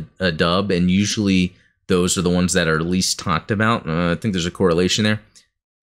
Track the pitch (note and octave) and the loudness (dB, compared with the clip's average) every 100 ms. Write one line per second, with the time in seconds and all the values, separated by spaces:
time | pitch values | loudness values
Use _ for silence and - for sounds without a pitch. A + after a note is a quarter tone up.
0 | D#2 - F#2 D#2 E2+ F#2 G2+ F2 F2+ F#2+ | -8 -4 -4 0 0 0 0 0 2 2
1 | G2+ - G2 F#2 F2+ - _ _ - F2+ | 0 0 2 2 0 -4 _ _ -2 0
2 | F2+ G2 F2 F2 F2+ F2+ E2 D#2+ E2+ F#2 | 0 0 0 2 2 2 0 0 0 -2
3 | - - - D#2+ - G#2 A2 A#2 D#2+ D#2+ | -2 -4 -4 -4 -2 -2 0 0 -2 -2
4 | F2 E2+ A2+ F#2 E2+ - F#2 E2 F#2 - | -2 -2 -2 -4 -4 0 0 2 2 0
5 | G#2+ G#2+ - - _ _ _ _ | 0 -2 -6 -20 _ _ _ _